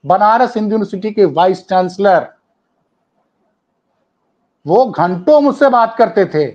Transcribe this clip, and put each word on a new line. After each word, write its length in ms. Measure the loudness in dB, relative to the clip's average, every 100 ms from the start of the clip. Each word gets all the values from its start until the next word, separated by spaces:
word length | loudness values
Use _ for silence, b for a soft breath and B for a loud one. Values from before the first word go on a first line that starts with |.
| -2
बनारस 480 | 0 2 2 0
Hindu 160 | -2 -4
University 400 | -4 -4 -6 -6
के 140 | 0
vice 440 | 0 2 0 0 -2
chancellor, 640 | -2 -2 -2 2 2 -2 _ _ _ _ _ _ _ _ _ _ _ _ _ _ _ _ _ _ _ _ _ _ _ -2
वो 200 | 0 0
घंटों 540 | -2 -2 -2 2 2
मुझसे 280 | 2 2 2
बात 280 | 2 0 0
करते 300 | 0 2 -2
थे। 200 | -2 -4